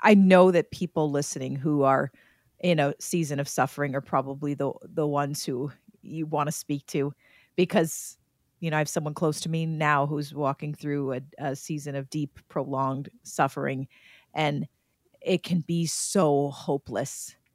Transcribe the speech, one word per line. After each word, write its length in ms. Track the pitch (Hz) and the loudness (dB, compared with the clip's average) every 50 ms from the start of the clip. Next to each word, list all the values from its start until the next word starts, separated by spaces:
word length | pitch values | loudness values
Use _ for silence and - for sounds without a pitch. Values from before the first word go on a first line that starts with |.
I 120 | - 226 214 | 6 8 10
know 360 | 202 196 185 185 180 180 185 | 10 10 10 10 10 10 8
that 200 | 180 175 151 - | 8 4 2 0
people 400 | - - 180 165 - 165 156 151 | -4 -8 -8 -4 -2 0 0 0
listening 460 | 139 143 143 - - 139 131 131 135 139 | 0 0 -2 -2 -6 -6 -6 -6 -6 -4
who 260 | 131 151 151 147 139 | -2 0 2 4 4
are 280 | 135 135 135 143 131 - _ _ _ _ _ _ _ _ _ | 4 4 4 2 -2 -6 _ _ _ _ _ _ _ _ _
in 180 | - 180 175 156 | 0 2 2 4
a 160 | 143 143 143 - | 2 0 -2 -4
season 400 | - - - 175 165 139 147 139 | -6 -4 -2 -2 -2 -2 -2 -4
of 100 | 139 - | -4 -4
suffering 460 | - - 143 139 - - 143 143 127 | -2 0 -2 0 -2 -2 -4 -4 -4
are 60 | 139 | -4
probably 520 | 127 - - 139 135 135 139 139 147 143 143 | -6 -2 -2 -2 -2 -4 -6 -6 -6 -4 -4
the, 180 | 135 139 135 - - - | -2 -2 -4 -4 -6 -12
the 220 | - - 165 151 | -8 -4 -2 -2
ones 380 | 147 147 143 143 139 151 - - | 0 0 0 -2 -2 -4 -6 -6
who 280 | - 139 120 139 143 - _ _ - _ _ | -6 -4 -4 -6 -6 -8 _ _ -20 _ _
you 240 | - - 147 160 160 | -18 -12 -10 -8 -6
wanna 280 | 156 156 147 147 147 - | -4 -2 -2 -2 -2 -4
speak 340 | - - - 147 143 - - | -6 -6 -6 -6 -6 -6 -6
to 260 | - 151 139 143 143 - _ _ _ _ _ _ _ - | -4 -4 -4 -4 -6 -10 _ _ _ _ _ _ _ -2
because, 600 | 185 165 - 185 165 160 - - - - - _ _ _ _ _ _ _ _ _ | 0 2 2 2 0 0 -2 -8 -12 -14 -18 _ _ _ _ _ _ _ _ _
you 120 | 175 165 | -6 -2
know, 60 | 156 151 | -2 0
I 20 | |
have 100 | 151 - | -2 -2
someone 240 | - 175 156 151 151 | -2 -4 -4 -4 -4
close 260 | - 180 156 151 - | -2 0 -2 0 -2
to 80 | - 170 | -4 -4
me 180 | 160 165 165 160 | -4 -2 -2 -4
now 400 | 160 151 156 147 151 143 139 143 | -2 0 2 2 2 2 2 0
who's 260 | 151 147 147 143 151 | -2 -4 -6 -6 -6
walking 400 | 143 147 135 139 - - 147 147 | -4 -4 -4 -4 -4 -6 -10 -8
through 400 | - - 147 143 143 139 135 131 | -8 -6 -4 -4 -4 -4 -4 -6
a, 80 | 127 135 139 - - | -8 -10 -12 -12 -8
a 180 | 143 156 165 | -6 -6 -6
season 400 | 156 - - 160 147 139 147 139 | -6 -8 -8 -8 -8 -8 -8 -8
of 140 | 139 135 135 | -8 -8 -6
deep, 300 | - 156 147 143 _ - - _ | -6 -4 -4 -6 _ -14 -20 _
prolonged 600 | - 160 135 135 139 131 135 135 135 135 143 - - _ | -6 -6 -4 -4 -2 -2 -2 -2 -2 -4 -8 -10 -16 _
suffering, 640 | - - - - 147 135 - 143 139 139 135 131 135 - _ _ - - - - _ _ - | -20 -8 -2 0 0 0 0 -2 -4 -4 -4 -6 -8 -10 _ _ -20 -20 -20 -20 _ _ -4
and 340 | - 156 147 147 143 151 - _ _ _ _ _ _ _ _ _ _ | -2 -2 -2 -2 -2 -6 -8 _ _ _ _ _ _ _ _ _ _
it 220 | - - 190 170 - | -2 -2 -2 0 0
can 160 | - 175 175 | -2 -2 -2
be 240 | 151 - 170 170 170 | -2 -2 -2 -2 -2
so 640 | 151 - - - - - 196 180 151 143 139 143 143 | -2 -4 -4 -4 -2 0 2 4 4 4 2 2 0
hopeless. 840 | 135 - - - 143 139 - - 123 101 127 - - - - - - _ _ _ _ | -4 -6 -4 -4 -4 -4 -4 -6 -6 -6 -6 -6 -8 -12 -16 -16 -18 _ _ _ _